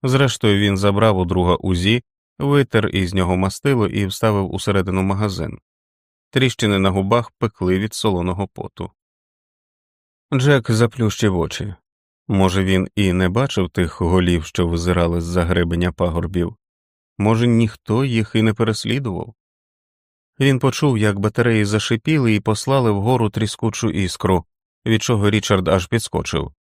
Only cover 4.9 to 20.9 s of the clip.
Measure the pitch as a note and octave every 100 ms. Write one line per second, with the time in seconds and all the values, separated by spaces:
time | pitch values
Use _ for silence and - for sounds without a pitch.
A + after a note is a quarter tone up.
4.9 | F#2 F#2+ G2 G#2+ F#2 D#2 - _ _ _
5.9 | _ _ _ _ C3+ C3 - G#2+ G2+ F#2+
6.9 | F#2+ F#2+ A#2 A#2 _ A2+ _ F2+ F#2 G#2+
7.9 | - A2+ F#2 F2 F#2 G2 - - - -
8.9 | _ _ _ _ _ _ _ _ _ _
9.9 | _ _ _ _ C#3 C3+ C#3 A#2 A2 A#2
10.9 | - A2 - G#2+ F#2 D#2 - G2 F2+ _
11.9 | _ _ _ - G2 F#2+ F#2 F#2+ F#2+ -
12.9 | - G2 F#2 F#2 G2+ C3+ - F#2 - E2+
13.9 | - E2+ F#2 F2 F2 D#2+ - F2 E2+ F2
14.9 | F2 E2+ E2+ E2+ F2+ E2+ F2 E2+ E2+ F2+
15.9 | E2+ F2 E2 E2+ F#2 F2 - _ _ _
16.9 | _ _ _ G2+ A2+ A#2+ A#2 A2+ - -
17.9 | G#2+ C3+ A2+ A2 A2+ A2 G2+ A2 A2 A2
18.9 | A#2+ C3 F2 - - _ _ _ _ _
19.9 | _ _ _ _ _ C#3 C3 C3+ - D3+